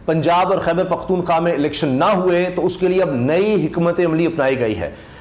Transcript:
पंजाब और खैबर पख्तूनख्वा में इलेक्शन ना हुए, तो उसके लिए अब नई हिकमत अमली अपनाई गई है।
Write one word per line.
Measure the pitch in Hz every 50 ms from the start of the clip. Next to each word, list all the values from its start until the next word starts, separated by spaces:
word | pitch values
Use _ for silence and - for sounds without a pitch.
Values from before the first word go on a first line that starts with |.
| - -
पंजाब | 160 160 143 170 170 180 190 185
और | 196 175 -
खैबर | 170 170 180 180
पख्तूनख्वा | 139 170 - - - 185 180 175 175 165 165
में | 170 170 165
इलेक्शन | 139 143 151 147 - 160 143
ना | 127 135 165 202
हुए, | 208 180 185 185 175 175 180
तो | 180 175 175
उसके | 156 185 - - 185 180
लिए | 180 190
अब | 185 165 131 120 120 139
नई | 160 180 202 214 214
हिकमत | 175 151 151 - 170 170 170 175 180
अमली | 175 170 160 160 170
अपनाई | 160 165 147 131 135 135
गई | 120 120 110 104
है। | 87 - - - - - - - -